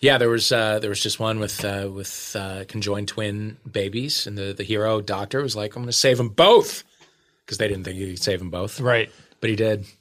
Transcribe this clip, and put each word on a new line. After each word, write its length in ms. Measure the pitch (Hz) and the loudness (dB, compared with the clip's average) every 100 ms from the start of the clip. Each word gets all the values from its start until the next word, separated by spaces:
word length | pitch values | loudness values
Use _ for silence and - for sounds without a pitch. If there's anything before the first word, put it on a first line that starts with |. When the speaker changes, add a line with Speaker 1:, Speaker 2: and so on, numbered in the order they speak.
Speaker 1:
Yeah, 180 | 135 135 | 6 6
there 100 | 120 | 4
was, 240 | 117 107 | 2 2
uh, 280 | 120 110 107 | 2 2 0
there 100 | 107 | -2
was 100 | 98 | -4
just 180 | 110 - | -4 -2
one 200 | 110 110 | -2 -2
with, 240 | 104 - | -4 -4
uh, 240 | 104 98 98 | -4 -4 -6
with, 460 | 98 98 - - 104 | -8 -12 -12 -10 -8
uh, 260 | 98 95 95 | -8 -10 -10
conjoined 400 | 110 101 101 101 | -8 -4 -4 -4
twin 480 | - 107 101 107 - - | -6 -6 -6 -8 -10 -8
babies, 560 | 104 98 104 139 - - | -4 -4 -4 -4 -4 -4
and 100 | 104 | -6
the, 160 | 98 | -8
the 100 | 98 | -8
hero 360 | 101 107 107 110 | -4 -2 0 0
doctor 400 | 101 95 98 131 | -2 -6 -4 -4
was 160 | 143 107 | -4 -4
like, 180 | 104 - | -6 -8
"I'm 60 | |
gonna 100 | 123 | -4
save 280 | 117 135 123 | 2 4 4
'em 80 | 123 | 2
both," 560 | 104 175 233 - - - _ - _ _ _ - | 6 10 10 8 -4 -14 _ -20 _ _ _ -12
'cause 100 | 98 | -4
they 120 | 107 | -2
didn't 160 | 98 | -2
think 120 | 92 92 | -6 -8
he 140 | 95 | -8
could 120 | 92 | -4
save 200 | - 92 | -2 -2
'em 80 | 90 | -4
both. 300 | 87 101 - | -6 -6 -4
Speaker 2:
Right. 280 | 123 117 110 - - _ | 2 2 0 -6 -20 _
Speaker 1:
But 80 | 113 | -4
he 80 | 107 | 0
did. 300 | 110 107 98 - | 0 0 -4 -18